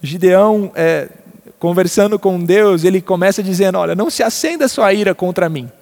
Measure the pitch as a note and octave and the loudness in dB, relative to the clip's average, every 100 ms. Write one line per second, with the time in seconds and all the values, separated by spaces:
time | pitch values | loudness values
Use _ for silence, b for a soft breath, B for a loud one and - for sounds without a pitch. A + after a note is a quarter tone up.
0 | C#3+ E3+ F3+ F#3 G#3 G#3+ G3 - E3 D#3+ | -10 0 2 4 4 2 -2 -2 -2 -2
1 | C#3 - - - - _ E3+ F3 F3+ - | -6 -14 -20 -20 -20 _ -4 0 0 2
2 | G#3 G#3 G3 F3+ E3+ F#3+ G#3+ F3+ E3+ F#3+ | 0 0 -2 -2 2 4 4 4 2 0
3 | F3+ F#3 F#3 G3 F#3+ F3+ G3 F#3 E3+ E3+ | 0 0 0 0 -2 0 0 0 -2 -2
4 | A3+ - - - D#4+ E4 C4+ - G#3+ G3+ | -4 -2 -2 -2 -6 -2 -2 0 0 2
5 | G3+ F3+ F3+ F3+ F3 D#3 A#2+ - | 0 -2 -4 -2 -2 -4 -10 -18